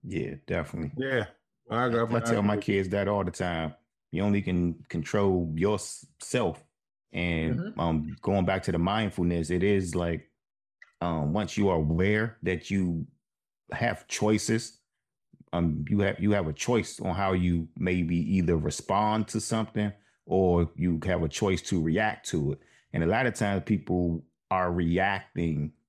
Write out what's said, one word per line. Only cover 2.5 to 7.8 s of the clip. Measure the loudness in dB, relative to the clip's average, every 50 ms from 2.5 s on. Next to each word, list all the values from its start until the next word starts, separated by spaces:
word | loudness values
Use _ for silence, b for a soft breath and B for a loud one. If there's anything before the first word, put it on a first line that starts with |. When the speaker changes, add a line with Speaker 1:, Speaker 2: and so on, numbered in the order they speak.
| 2
Speaker 2:
agree. | 0 0
Speaker 1:
kids | 0 0 0 0 0
that | 0 0 0 2
all | 0 0 0
the | -2
time. | -4 -4 -4 -2 0 -2 -2 -4 -6 _ _ _ _ _ _ _
You | -4 -2 0
only | 2 2 2 2
can | 0 0 2 2 0 -2 -4 -10 _
control | -6 -6 -6 -2 0 2 2 4 4 2 0 -2 -2
yourself. | 0 0 0 0 0 -4 -8 -12 -14 -18 _ _ _ -12 -4 -2 0 0 0 -2 -4 -14 _ _ _ _ _ _ _ _ _ -6
And, | -4 -2 0 0 0 0 0 -2 -2
Speaker 3:
Mm-hmm. | -4 -6 -4 -2